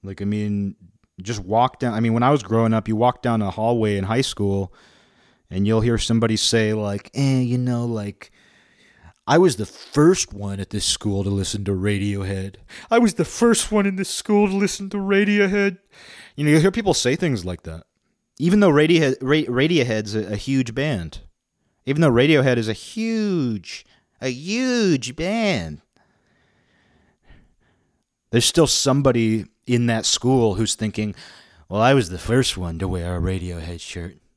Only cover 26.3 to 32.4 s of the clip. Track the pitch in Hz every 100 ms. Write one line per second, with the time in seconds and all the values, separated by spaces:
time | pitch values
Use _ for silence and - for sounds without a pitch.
26.3 | _ _ _ _ _ _ _ _ _ _
27.3 | - _ _ _ _ _ _ _ _ _
28.3 | 117 - - 151 - - 135 135 120 113
29.3 | 110 - _ - 120 120 113 104 - 123
30.3 | 131 113 95 110 - 110 101 107 101 -
31.3 | - _ _ _ 98 117 139 98 90 -
32.3 | 120